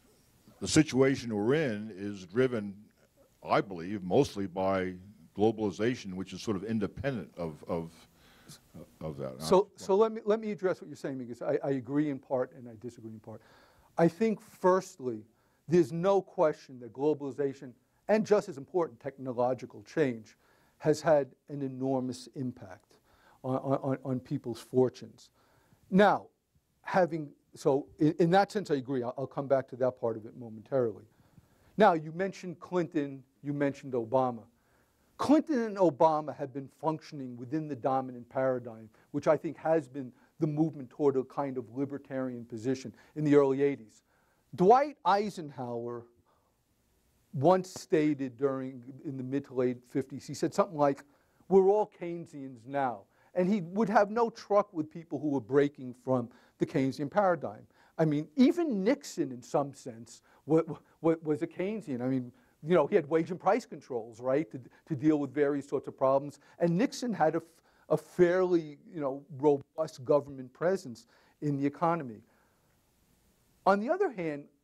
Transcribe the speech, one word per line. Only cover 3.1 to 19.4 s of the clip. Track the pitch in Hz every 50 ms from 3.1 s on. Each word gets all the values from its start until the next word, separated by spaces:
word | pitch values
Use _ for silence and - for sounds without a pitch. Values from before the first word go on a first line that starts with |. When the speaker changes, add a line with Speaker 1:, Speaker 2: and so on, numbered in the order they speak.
| _ _ _ _ _ _ -
Speaker 1:
I | - 107 143
believe, | 151 101 98 85 82 92 107 104 92
mostly | 90 90 123 143 - - 101 98 95
by | 82 95 95 95 95 95 92 92 92 90 92 101 - - - - _ -
globalization, | 104 113 107 104 110 101 87 - 107 120 131 113 - 101 90
which | 92 95 -
is | 92 90
sort | - - 104
of | 92 95
independent | 110 113 113 98 90 - - - 143 135 107 78 - -
of, | - 85 82 76 73 - -
of, | 87 85 82 82 85 - - _ _ _ _ _ _ _ _ - - - _ _ _ 82 76 - _ _
of | 85 80 76 67
that. | 67 65 65 65
Speaker 2:
So, | 78 78 196 180 202 - _
Speaker 1:
I | - -
Speaker 2:
so | - 190
let | 196 220 226 220
me, | 220 -
let | 214 202 226
me | 220 214
address | 208 160 180 185 165 -
what | - 156
you're | 143
saying, | - - 151 135 131
because | 127 117 117 -
I, | 170 170 143 151
I | - 147
agree | 139 135 117 110 139 147 151 151
in | 139 131
part | - _ 143 127 127 127 -
and | - 120 123
I | 117 107
disagree | 113 123 113 - 110 113
in | 110 110
part. | - - 110 113 - _ _ _ _ _ _ _ _ _ _ -
I | 170 170
think, | 165 - 226 226 214 -
firstly, | - - - - - 185 180 185 180 - - _ 131 127 113 107 107 - _ _ _ _ _ _ _ -
there's | 151 180 165 120 156
no | 170 170 196 196 196
question | 180 - - - 175 151 151 - - - 135 123
that | 123 117
globalization, | 104 131 139 156 151 135 143 139 120 123 143 139 131 - 151 127 117 _ _ _ _ _ _ -
and | 202 220 202
just | - 202 208 190 196
as | 160 139
important, | 135 - - 185 165 156 117 -
technological | - 139 135 - 131 135 120 113